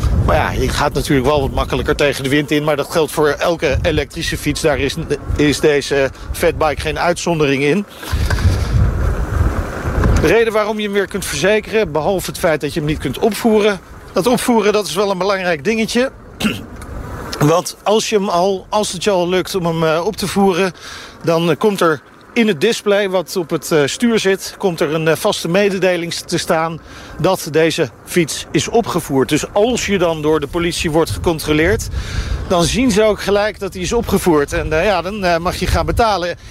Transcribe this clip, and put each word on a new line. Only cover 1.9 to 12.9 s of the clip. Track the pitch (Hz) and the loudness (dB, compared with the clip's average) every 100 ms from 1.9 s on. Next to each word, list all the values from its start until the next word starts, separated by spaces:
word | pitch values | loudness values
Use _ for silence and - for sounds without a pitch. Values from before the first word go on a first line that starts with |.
| 147 | 2
tegen | 147 - | 0 0
de | 135 | 0
wind | 147 147 | 0 2
in... | 151 | 0
maar | 151 143 | 0 0
dat | 143 | 0
geldt | 175 151 | -2 -2
voor | - 151 | 2 0
elke | 143 170 165 165 139 | 2 0 0 0 0
elektrische | 175 151 139 165 151 160 | 0 0 -2 -6 -6 -4
fiets. | 151 143 | -4 0
Daar | 156 131 | 0 2
is, | 135 165 156 143 - - | 0 -4 -4 -6 -2 2
is | 147 131 | 2 4
deze | 160 143 - 139 135 - - | 2 2 2 0 0 -4 -10
fatbike | - 175 131 156 139 | -2 0 0 -2 -2
geen | 156 143 | -4 -2
uitzondering | 165 175 - 165 147 135 | 0 0 -2 0 2 2
in. | 143 190 202 - - - - - - - - - - - - - - - - - - - - - - - | 2 0 -2 -10 -6 -2 0 2 2 2 0 2 2 2 0 -2 -2 0 0 0 -4 -6 -4 0 2 4
De | 156 | 4
reden | 214 226 | 4 4
waarom | 214 208 220 | 2 0 -2
je | |
hem | 208 | -2
weer | 202 185 | -2 -2
kunt | 202 | -4
verzekeren... | - 147 185 214 208 220 190 | -6 -2 2 2 0 -2 0
behalve | 147 151 190 - | 0 0 -2 -4
het | 147 | -2
feit | 175 151 | 0 0
dat | 147 | -2
je | 170 | -4
hem | |
niet | 147 | -2